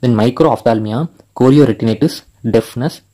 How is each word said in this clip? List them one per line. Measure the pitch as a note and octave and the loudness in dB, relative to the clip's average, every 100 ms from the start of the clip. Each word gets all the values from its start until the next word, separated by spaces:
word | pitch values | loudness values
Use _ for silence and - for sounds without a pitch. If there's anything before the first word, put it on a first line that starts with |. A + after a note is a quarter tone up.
then | B2+ | -2
microophthalmia, | A2 A#2 A#2+ D#3+ A#2 A#2 A2 G#2+ A#2 E3+ _ _ - | 0 0 0 0 0 0 -2 -2 -6 -8 _ _ 0
chorioretinitis, | B2+ D3 C3 G2+ A2+ A2 D#3 - _ _ A2+ | 4 4 4 0 -2 0 -2 -4 _ _ -2
deafness | A2+ - A#2+ C#3+ - _ | -2 -2 -6 -8 -8 _